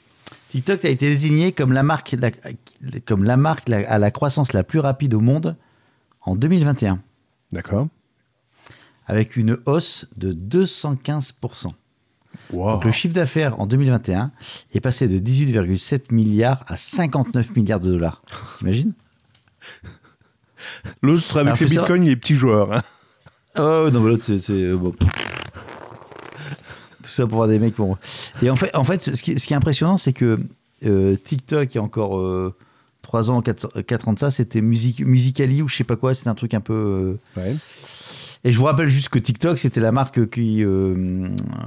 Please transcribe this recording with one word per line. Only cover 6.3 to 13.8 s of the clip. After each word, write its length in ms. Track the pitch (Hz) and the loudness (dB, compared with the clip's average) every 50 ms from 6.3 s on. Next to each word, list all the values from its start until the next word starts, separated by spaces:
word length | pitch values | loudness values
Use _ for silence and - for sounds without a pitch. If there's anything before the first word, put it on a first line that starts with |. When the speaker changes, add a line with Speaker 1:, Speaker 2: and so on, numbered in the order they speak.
| 92 | -2
Speaker 1:
deux 120 | 98 123 | 0 2
mille 180 | 160 185 175 151 | 2 2 4 4
vingt 160 | 147 139 - 117 | 2 2 0 0
et 40 | |
un. 120 | 98 92 92 - _ _ _ _ _ _ _ _ _ - | 0 -2 -2 -6 _ _ _ _ _ _ _ _ _ -12
Speaker 2:
D'accord. 340 | - - - 101 104 143 160 - _ _ _ _ _ _ _ _ _ _ _ _ _ _ - - - - _ _ _ _ | -12 -6 -4 -2 -2 -2 -4 -6 _ _ _ _ _ _ _ _ _ _ _ _ _ _ -20 -20 -20 -20 _ _ _ _
Speaker 1:
Avec 280 | - 98 110 110 117 - | -4 0 0 0 0 0
une 200 | 123 113 110 120 - - | 0 0 0 0 0 0
hausse 420 | 139 143 170 170 - - - - - - | 0 0 0 -2 -4 -8 -10 -12 -16 -12
de 140 | 95 92 95 87 | -6 -6 -4 -4
deux 320 | 82 92 104 139 180 190 | -4 -6 0 2 2 2
cent 300 | 175 - - - 147 139 | 2 -2 -6 -4 -4 -4
quinze 360 | 131 - - - 151 135 - | -4 -4 -4 -4 -4 -6 -8
pour 240 | - _ - 110 - | -10 _ -12 -12 -10
cent. 180 | - - 87 82 _ _ _ _ _ _ _ _ _ _ _ - - - - | -10 -12 -12 -12 _ _ _ _ _ _ _ _ _ _ _ -20 -20 -14 -10
Speaker 2:
Wow. 200 | - 87 92 104 | -8 -4 -2 0
Speaker 1:
Donc, 140 | 110 98 90 | 0 2 2
le 60 | 113 | 0
chiffre 220 | 113 - - 170 165 | 0 2 -2 0 0
d'affaires 460 | 185 165 131 - 160 156 135 110 - | 0 0 0 0 0 0 0 -2 -2
en 40 | 101 | -2
deux 120 | 101 120 | 0 2
mille 140 | 135 | 2